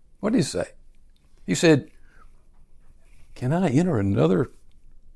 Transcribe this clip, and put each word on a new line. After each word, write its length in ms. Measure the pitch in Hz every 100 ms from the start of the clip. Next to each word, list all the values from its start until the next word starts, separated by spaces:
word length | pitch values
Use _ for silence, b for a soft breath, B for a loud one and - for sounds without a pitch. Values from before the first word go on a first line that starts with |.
| - -
What 120 | 208
did 60 | 226
he 60 |
say? 280 | 143 87 - - - - - - _ - -
He 80 |
said, 360 | 175 170 143 - b b b b - - - - - - - - - - -
"Can 160 | 127
I 160 | 170 185
enter 300 | 123 180 123
another 500 | 98 107 156 185 127 - - - - - -